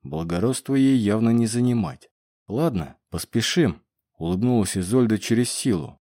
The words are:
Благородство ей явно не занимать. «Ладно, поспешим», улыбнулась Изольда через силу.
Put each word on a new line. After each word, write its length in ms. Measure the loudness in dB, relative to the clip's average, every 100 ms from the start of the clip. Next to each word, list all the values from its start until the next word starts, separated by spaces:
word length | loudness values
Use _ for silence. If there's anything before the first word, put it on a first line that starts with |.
Благородство 720 | -8 -8 -4 -2 -2 -2 -2 2
ей 220 | 4 4
явно 320 | 2 2 2
не 180 | 2 2
занимать. 640 | 0 0 0 -2 -8 _ _ _ _ -8
«Ладно, 500 | -2 -2 -2 -8 -14 _
поспешим», 720 | -10 -4 -2 0 2 0 0 _ _ _ _
улыбнулась 600 | -4 0 2 2 0 -2
Изольда 420 | 0 2 2 0
через 300 | 0 0 0
силу. 500 | -2 -2 -2 -4 -16